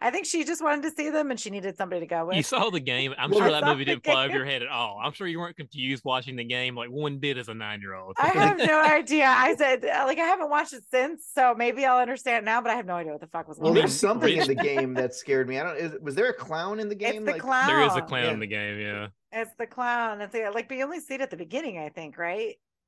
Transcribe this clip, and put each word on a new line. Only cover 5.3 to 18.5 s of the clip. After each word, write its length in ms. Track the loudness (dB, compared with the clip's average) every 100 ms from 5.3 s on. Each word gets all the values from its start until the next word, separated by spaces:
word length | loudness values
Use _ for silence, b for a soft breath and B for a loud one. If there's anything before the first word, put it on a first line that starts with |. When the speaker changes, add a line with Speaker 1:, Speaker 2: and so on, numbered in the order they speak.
| -6
Speaker 2:
weren't 180 | -8 -10
confused 460 | -14 -6 -4 -4
watching 300 | 0 -2 -2
The 80 | -8
Game, 320 | -4 -2 -2
like, 140 | -4 -8
one 280 | -4 -4 -2
bit 180 | -4 -4
as 80 | -6
a 60 |
nine-year-old. 600 | -8 -8 -8 -10 -10 -10 0
Speaker 1:
I 120 | 2
have 280 | 4 4 4
Speaker 2:
<laughs> 80 | 4
Speaker 1:
no 160 | 6
idea. 440 | 6 4 4 4 6
I 260 | 6 4
said, 300 | 4 4 2
uh, 180 | 2 0 2
like, 120 | 2
I 60 |
haven't 260 | 2 2 2
watched 220 | 0 0
it 100 | -8 0
since, 340 | 0 0 -4 -6
so 220 | 4 4 6
maybe 300 | 0 2 4
I'll 140 | 4
understand 440 | 4 0 0 0
now, 160 | 2 0
but 120 | 2
I 20 |
have 120 | -2 -2
no 100 | -4
idea 160 | -6
what 80 | -8
the 80 | -8
fuck 180 | -10 -8
was 120 | 0
Speaker 3:
Well, 120 | 4
Speaker 1:
going 20 | 6
Speaker 3:
there's 200 | 6 4
Speaker 1:
on. 60 | 2
Speaker 3:
something 220 | 4 4
in 60 | 4
Speaker 2:
Rich 80 | 2
Speaker 3:
The 60 | 2
Game 360 | 2 0 0
that's 260 | 0 -2 -4
scared 280 | 0 0 2
me. 120 | -2
I 20 |
don't, 140 | -4 -4
is, 160 | -6 -6
was 160 | -6 0
there 140 | 0
a 40 |
clown 460 | 0 -6 -6 -4 -4
in 80 | -6
The 80 | -4
Speaker 1:
It's 160 | -4
Speaker 3:
Game? 120 | -2
Speaker 1:
the 60 | -2
Speaker 3:
Like 80 | -4
Speaker 1:
clown. 260 | 0 2 4
Speaker 2:
There 140 | 4 4
is 80 |
a 80 | 2
clown 220 | -2 0
Speaker 3:
Yeah. 80 | 0
Speaker 2:
in 80 | -2
The 60 |
Game, 320 | -4